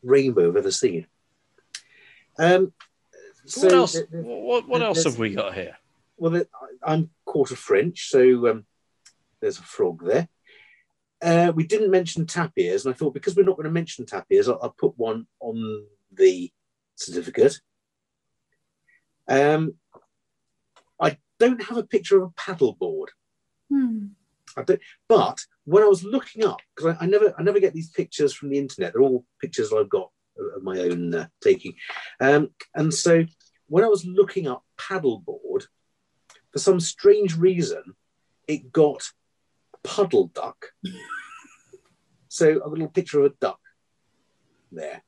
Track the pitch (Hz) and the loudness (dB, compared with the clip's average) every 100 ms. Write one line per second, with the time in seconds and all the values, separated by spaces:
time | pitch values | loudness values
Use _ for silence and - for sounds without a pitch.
0 | 123 139 135 107 85 95 98 - - 85 | 4 4 4 4 4 2 0 0 0 -2
1 | 82 _ _ _ _ _ _ - _ _ | -10 _ _ _ _ _ _ -20 _ _
2 | _ _ _ - 165 185 185 _ - _ | _ _ _ 0 4 4 2 _ -20 _
3 | _ - - _ - 247 370 359 214 165 | _ -20 -20 _ -14 2 6 6 4 -2
4 | - 165 226 233 240 240 240 247 233 165 | -8 -10 -12 -10 -2 -2 0 -2 0 0
5 | 160 117 110 98 101 92 85 - _ _ | 0 -2 -4 -4 -6 -6 -12 -14 _ _
6 | _ _ 165 170 - - - - 165 156 | _ _ -2 -2 -4 -10 -20 -12 -4 -2
7 | 165 _ - - 131 127 - 101 170 - | -2 _ -6 -2 -2 -4 0 0 0 -4
8 | - 139 127 123 117 110 104 _ _ _ | -2 4 6 6 2 -2 -8 _ _ _
9 | _ _ _ _ - 87 - - 90 82 | _ _ _ _ -8 -8 -16 -4 -4 -2
10 | - 165 170 _ _ _ _ _ _ _ | -2 -2 -2 _ _ _ _ _ _ _
11 | _ _ 170 170 175 160 160 214 208 185 | _ _ 0 4 4 0 -2 0 2 2
12 | 170 - 160 180 165 - 175 - 131 127 | 0 -6 -6 -4 -4 -2 0 0 -2 -4
13 | 151 135 - 175 190 185 165 165 165 - | -4 -4 -4 2 2 2 -2 -4 -6 -12
14 | 123 98 - 98 104 113 117 _ 139 123 | -12 -12 0 2 2 -2 -6 _ -4 -2
15 | 113 110 113 _ 120 113 110 107 104 _ | -6 -6 -10 _ -10 -8 -8 -10 -14 _
16 | _ 98 95 90 90 _ _ _ _ - | _ 4 4 4 -8 _ _ _ _ -16
17 | - 87 - - 135 - _ _ _ _ | -10 -8 -8 2 2 2 _ _ _ _
18 | _ _ _ _ _ _ _ _ _ _ | _ _ _ _ _ _ _ _ _ _
19 | _ _ - 131 147 156 160 - _ - | _ _ -2 2 4 2 -2 -8 _ -20
20 | _ _ _ _ _ _ _ _ _ _ | _ _ _ _ _ _ _ _ _ _
21 | 175 143 _ _ 233 247 196 165 170 214 | -2 -2 _ _ 2 2 -4 -6 -2 -4
22 | 170 196 185 - - 175 117 98 90 78 | 4 2 2 -10 -10 0 0 0 -6 -6
23 | 78 _ _ _ _ _ _ 285 254 220 | -10 _ _ _ _ _ _ 0 0 -4
24 | 202 - _ _ - - 117 135 - _ | -10 -16 _ _ -18 -10 -2 -2 -2 _
25 | _ 220 110 - - _ - 185 214 190 | _ 2 2 -4 -16 _ 2 4 6 4
26 | 190 254 - 220 208 104 _ - 160 165 | 0 -6 -6 -4 -4 -4 _ -4 -4 -2
27 | 170 208 208 - 170 202 190 160 165 - | 0 4 2 2 0 2 0 -2 -10 -8
28 | 170 - 143 - 143 139 139 - 90 110 | -8 -2 -2 -2 -6 -4 -4 -6 -6 0
29 | 135 123 _ _ 82 - 107 107 98 98 | 2 0 _ _ -10 -6 -2 -2 0 -2
30 | 92 _ _ - 98 98 92 92 90 87 | -6 _ _ -14 -12 -10 -8 -4 -4 -4
31 | 85 85 80 _ - 92 92 - - - | -4 -6 -8 _ -20 -18 -18 -20 -18 -16
32 | - - 131 147 156 _ - - 156 - | -18 -4 0 2 0 _ -14 -4 -2 -2
33 | 175 165 165 _ _ _ _ 160 226 202 | 2 2 2 _ _ _ _ 0 2 0
34 | 170 185 196 196 156 123 _ - - 185 | 0 0 2 0 -6 -8 _ -18 -8 -2
35 | 147 110 - - - 131 - _ _ _ | -2 -4 -10 -14 -8 -8 -8 _ _ _
36 | _ _ _ - _ - - 185 165 - | _ _ _ -20 _ -2 2 2 0 2
37 | 202 208 196 160 180 180 139 - - - | 4 6 2 2 2 2 -2 -4 -12 -20
38 | _ _ _ _ - 147 127 160 151 139 | _ _ _ _ -8 -8 -4 2 2 2
39 | - _ _ _ _ _ _ - - - | -14 _ _ _ _ _ _ -18 -10 -2
40 | 190 113 92 - - - - _ - - | 2 2 0 -4 -12 -12 -20 _ -16 -16
41 | 960 - - - - _ _ - _ _ | -16 -16 -16 -20 -20 _ _ -20 _ _
42 | _ _ _ - 160 156 147 156 156 - | _ _ _ 2 2 2 -2 -8 -4 -4
43 | 175 147 139 - 104 - _ _ _ _ | -2 2 2 0 -6 -6 _ _ _ _
44 | _ _ _ _ _ _ _ 82 78 - | _ _ _ _ _ _ _ -14 -14 -14